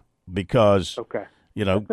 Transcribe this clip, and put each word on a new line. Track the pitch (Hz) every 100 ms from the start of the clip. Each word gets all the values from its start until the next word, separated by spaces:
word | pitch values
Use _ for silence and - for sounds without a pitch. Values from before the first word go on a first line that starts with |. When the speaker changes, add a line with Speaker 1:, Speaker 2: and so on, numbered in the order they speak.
| _ _ -
Speaker 1:
because, | 90 90 127 104 98 85 -
Speaker 2:
Okay. | - 113 - _ _
Speaker 1:
you | 117
know, | 98 95
Speaker 2:
Okay. | 107